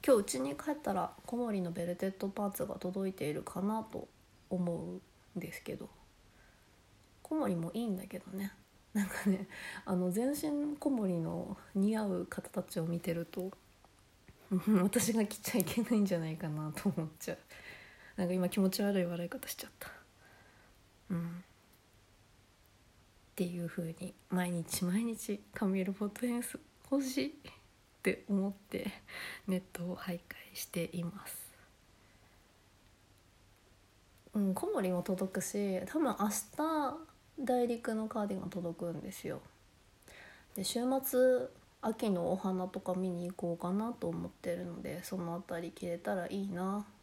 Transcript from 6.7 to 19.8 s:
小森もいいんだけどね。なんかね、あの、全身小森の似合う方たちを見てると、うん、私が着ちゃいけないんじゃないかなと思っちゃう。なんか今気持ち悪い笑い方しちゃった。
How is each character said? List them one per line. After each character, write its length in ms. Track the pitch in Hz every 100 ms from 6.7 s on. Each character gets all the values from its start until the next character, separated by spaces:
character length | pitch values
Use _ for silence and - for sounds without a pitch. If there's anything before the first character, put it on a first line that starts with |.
| - - - - -
小 140 | - 311
森 200 | 233 175
も 160 | 165
い 60 | 220
い 80 | 233
ん 80 | 185
だ 100 | 196
け 140 | -
ど 100 | -
ね。 200 | 190 196 - - - -
な 120 | 208 190
ん 20 |
か 220 | - 202
ね、 180 | 190 190 - - - -
あ 100 | 185
の、 160 | 180
全 200 | 185 254
身 440 | 294 302 294 294 294
小 120 | 294
森 300 | 254 196 175
の 380 | 160 170 175 196 -
似 220 | 196 202 220
合 100 | 208
う 180 | 180 180
方 240 | - -
た 140 | -
ち 180 | 180 -
を 40 | 160
見 140 | 170
て 140 | -
る 120 | 170 165
と、 240 | - 185 - - - - - - - - - -
う 200 | 185 208
ん、 120 | 214
私 300 | 190 240 196
が 120 | 226 208
着 120 | -
ち 180 | - 247
ゃ 40 |
い 40 |
け 180 | 165 -
な 100 | 214
い 80 | 226
ん 60 | 196
じ 80 |
ゃ 60 | 170
な 100 | 160
い 60 | 160
か 140 | 165
な 220 | 151 156 156
と 160 | 202 175
思 100 | 156
っ 40 | -
ち 140 | -
ゃ 40 | -
う。 20 | - - - - - - - -
な 100 | 180
ん 20 |
か 60 |
今 160 | 185 180
気 100 | 208
持 100 | 190
ち 140 | 190
悪 160 | 202 196
い 60 | 175
笑 200 | 175 175
い 40 |
方 180 | 262 -
し 80 | -
ち 100 | -
ゃ 20 |
っ 40 |
た。 100 | -